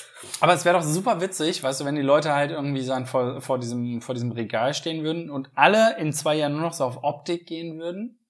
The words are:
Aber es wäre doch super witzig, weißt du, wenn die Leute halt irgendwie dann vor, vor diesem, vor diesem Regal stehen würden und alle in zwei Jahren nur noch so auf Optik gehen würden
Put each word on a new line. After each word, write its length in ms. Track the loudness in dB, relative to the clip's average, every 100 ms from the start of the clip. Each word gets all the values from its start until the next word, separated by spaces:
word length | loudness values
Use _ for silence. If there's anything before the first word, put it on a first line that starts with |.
| -16 -18 -10 2
Aber 140 | 4
es 100 | 4
wäre 120 | 6 4
doch 60 |
super 360 | 4 0 2 0
witzig, 420 | 0 0 0 0
weißt 180 | -2 -2
du, 40 |
wenn 100 | -2 0
die 60 |
Leute 300 | 4 4 6
halt 160 | 2 0
irgendwie 320 | -2 -2 -2 -2
dann 200 | -2 0
vor, 340 | 0 0 -4
vor 180 | -4 -4
diesem, 420 | -2 -4 -4 -4
vor 140 | -4
diesem 180 | -4 -2
Regal 420 | -2 -2 0 0
stehen 300 | 0 -4 -4
würden 260 | -2 -4 -4
und 200 | -8 -6
alle 420 | 4 6 6 4 2
in 140 | -2
zwei 240 | -2 0 0
Jahren 160 | 0
nur 100 | 0
noch 100 | -4
so 120 | -2
auf 200 | -4 -2
Optik 420 | -4 -4 -6 -6 -6
gehen 320 | -10 -8 -8
würden 400 | -8 -8 -10 _